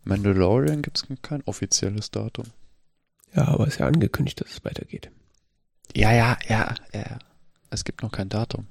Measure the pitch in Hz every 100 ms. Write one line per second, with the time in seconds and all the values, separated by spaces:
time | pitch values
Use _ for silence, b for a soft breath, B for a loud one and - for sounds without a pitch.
0 | 101 98 101 95 90 117 147 151 143 -
1 | - 131 - 147 - 104 98 - 98 104
2 | - 107 107 - 113 - - _ _ _
3 | _ _ _ - 135 151 - - 69 165
4 | - - 131 - - - - - - -
5 | - - _ _ _ _ _ _ _ -
6 | 104 117 117 120 - 110 - 117 - 104
7 | - 117 - _ - _ _ 110 - -
8 | 113 - 95 104 117 110 104